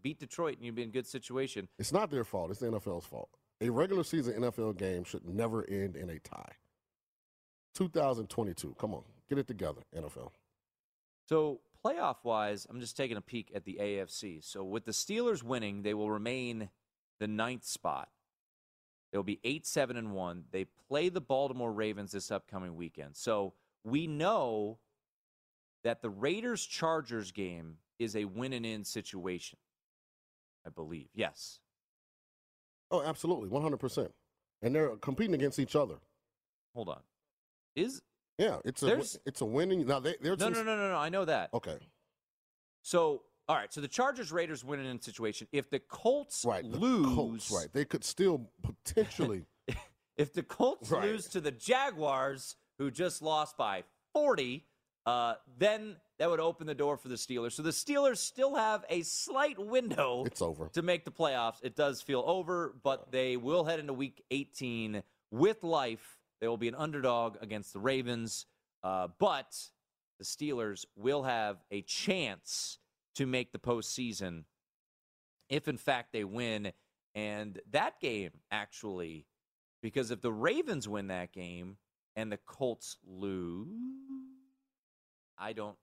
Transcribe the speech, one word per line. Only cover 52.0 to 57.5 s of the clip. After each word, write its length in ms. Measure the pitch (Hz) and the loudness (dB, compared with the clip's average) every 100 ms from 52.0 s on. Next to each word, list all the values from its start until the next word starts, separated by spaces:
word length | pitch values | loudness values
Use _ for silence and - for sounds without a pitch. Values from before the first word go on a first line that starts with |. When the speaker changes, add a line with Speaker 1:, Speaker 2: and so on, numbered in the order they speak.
| 147 135 135 135 - - _ - | 2 2 2 -2 -10 -14 _ -4
Speaker 1:
who 120 | 139 | -4
just 320 | 127 180 - | 0 -2 0
lost 340 | 156 156 151 - | 2 2 2 0
by 280 | 113 95 - _ _ | 0 0 -6 _ _
forty, 500 | 294 294 196 127 135 - _ _ _ - | 4 6 4 2 -4 -10 _ _ _ 2
uh, 280 | 120 117 113 - 123 | 4 4 0 -4 4
then 380 | 196 214 214 196 _ - | 4 4 -2 -14 _ 0
that 100 | 165 | 2
would 120 | 160 | 4
open 260 | 165 170 156 | 2 0 -2
the 80 | |
door 220 | 139 143 139 | 2 2 2
for 120 | 131 | -2
the 60 | |
Steelers. 380 | 120 - 123 117 | -6 -2 -2 -2